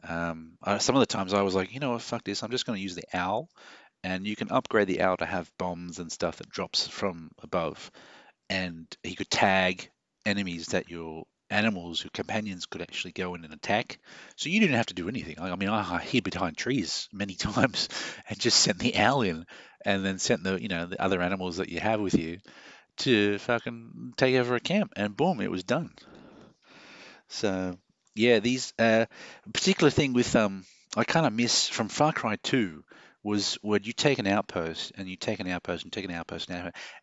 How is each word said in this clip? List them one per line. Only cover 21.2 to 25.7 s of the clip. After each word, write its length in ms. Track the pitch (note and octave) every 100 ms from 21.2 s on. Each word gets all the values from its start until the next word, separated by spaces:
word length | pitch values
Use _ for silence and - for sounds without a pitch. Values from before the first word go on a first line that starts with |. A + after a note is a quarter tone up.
animals 340 | F2+ G2 F#2 E2+
that 140 | F#2+
you 100 | E2+
have 200 | G#2+ A2
with 120 | G2 F2+
you 200 | D#2+ F2 - - - - _ -
to 400 | C#3 A2+ G2+ G2+
fucking 760 | - A#2+ A#2+ A#2 A#2 A#2 B2 B2
take 160 | C3 B2+
over 180 | B2 B2
a 40 |
camp, 320 | - F#3+ D3+
and 220 | - G#2 G2
boom, 240 | E3 D3+
it 100 | G2
was 140 | F#2
done. 260 | F2+